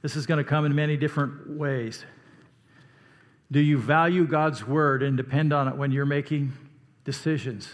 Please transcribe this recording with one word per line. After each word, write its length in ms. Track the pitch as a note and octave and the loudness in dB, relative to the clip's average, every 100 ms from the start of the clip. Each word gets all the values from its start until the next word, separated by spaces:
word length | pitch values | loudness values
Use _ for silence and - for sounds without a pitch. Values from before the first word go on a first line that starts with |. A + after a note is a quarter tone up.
This 140 | D3+ | -6
is 120 | D#3 C#3 | -6 0
gonna 180 | D#3 | 0
come 200 | C#3+ D3+ | 2 0
in 120 | D3+ C#3+ | 2 2
many 200 | D3+ D3 | 0 0
different 600 | D3 D3 C#3 C#3+ - D3+ | 0 0 -4 -4 -12 -6
ways. 460 | D3 C3 A2+ A#2 - - - - - _ _ _ - _ _ _ _ _ _ | -2 -2 -4 -10 -18 -20 -20 -20 -20 _ _ _ -20 _ _ _ _ _ _
Do 80 | C#3 | 2
you 200 | D3 C#3+ | 4 4
value 500 | A2+ D3+ E3+ F3+ D#3+ | 4 4 4 2 2
God's 360 | D3+ D#3 C#3+ | 2 0 -2
word 380 | A2 D3 D3 C3+ | -2 2 2 2
and 140 | C#3 C3 | 0 0
depend 360 | C3 C3+ D#3 | 0 0 2
on 140 | C#3+ C3+ | 2 0
it 100 | C#3 | -2
when 140 | C#3 | -2
you're 160 | C3+ C#3+ | 0 0
making 460 | C#3+ C#3+ D3+ C#3 C3+ - - _ _ | 0 0 -2 -2 -6 -16 -20 _ _
decisions 640 | - C3+ - D3+ C3 G#2+ - | -10 -6 -2 -2 -4 -10 -14